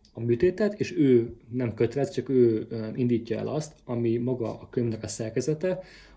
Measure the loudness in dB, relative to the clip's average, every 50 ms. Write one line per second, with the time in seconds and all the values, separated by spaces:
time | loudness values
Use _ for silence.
0 | _ -18 _ -6 0 0 2 4 4 2 2 2 0 0 0 -2 -6 -4 0 2
1 | 6 6 6 6 6 2 -6 -14 -16 -8 -6 -4 -4 -4 0 0 0 0 2 -2
2 | -2 -2 -2 -6 -4 0 4 6 6 6 4 2 -4 -6 -8 -8 -8 -8 -4 -2
3 | 0 2 2 0 0 -4 -6 -4 -4 -4 -4 -4 -6 -8 -14 _ _ -6 -4 -2
4 | 0 0 0 0 -2 -2 -2 -2 -4 -6 -6 -10 -14 -6 -4 -2 -2 -2 -2 -4
5 | -6 -8 -8 -6 -8 -4 -4 -2 -2 -2 -2 -2 -2 -2 -4 -4 -8 -16 -20 -20
6 | -20 -20 -20